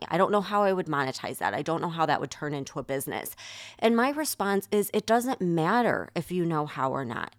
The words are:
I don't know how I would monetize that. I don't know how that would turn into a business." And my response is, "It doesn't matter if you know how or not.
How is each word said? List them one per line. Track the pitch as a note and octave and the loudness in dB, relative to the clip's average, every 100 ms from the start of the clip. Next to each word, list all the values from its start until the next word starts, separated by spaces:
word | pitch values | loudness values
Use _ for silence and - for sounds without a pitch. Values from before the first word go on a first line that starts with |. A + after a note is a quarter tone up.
| - | -2
I | E3+ | 2
don't | F#3+ | 4
know | G#3 | 2
how | G3+ G#3 | 2 2
I | G3 | 2
would | F#3 D#3+ | 2 0
monetize | C#3+ C3 - G2+ - | 0 0 -2 -6 -2
that. | F#2+ | -2
I | G#2+ | 0
don't | D3+ D#3+ | -2 -2
know | F3 | -2
how | E3 D#3 | 0 2
that | C#3+ | 2
would | C3+ | -2
turn | - D3 | -6 -6
into | C#3+ C3+ D3 | -6 -6 -8
a | |
business." | B2+ C3+ C3+ F#2+ - - - - - - | -4 -4 -4 -6 -8 -12 -14 -16 -16 0
And | A3+ A#3 | 2 4
my | C4 | 2
response | D4 D4 - G3+ G3 - | 0 -4 -2 0 0 2
is, | G#3 G3 | 0 2
"It | G#3+ - | 0 2
doesn't | A#3 B3 C4 | 2 2 0
matter | F3+ E3+ E3 A#3+ A3 - - F3 | 2 2 4 4 4 2 -2 -4
if | - | -2
you | F3+ E3 | 0 0
know | D#3 D3 | 0 -2
how | D3 C3 | -2 -2
or | C3+ A#2+ | -2 -4
not. | A#2+ - | -6 -8